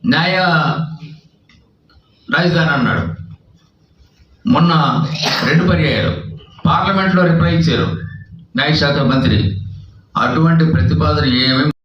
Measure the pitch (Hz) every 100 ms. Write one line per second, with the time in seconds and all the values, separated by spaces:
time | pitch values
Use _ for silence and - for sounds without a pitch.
0 | - 156 175 185 185 160 165 151 - -
1 | - - _ _ _ _ _ _ _ _
2 | _ _ - 151 175 165 160 139 113 -
3 | - - - - _ _ _ _ _ _
4 | - _ _ _ - 147 170 160 156 -
5 | 151 - - - - 165 180 - 143 -
6 | - - - - - - - 170 190 196
7 | 190 180 165 165 160 165 - 120 - -
8 | - - - - - 127 143 156 143 143
9 | 135 131 117 - - - - - - -
10 | _ - 120 123 165 165 160 160 165 165
11 | 156 151 135 123 131 131 151 -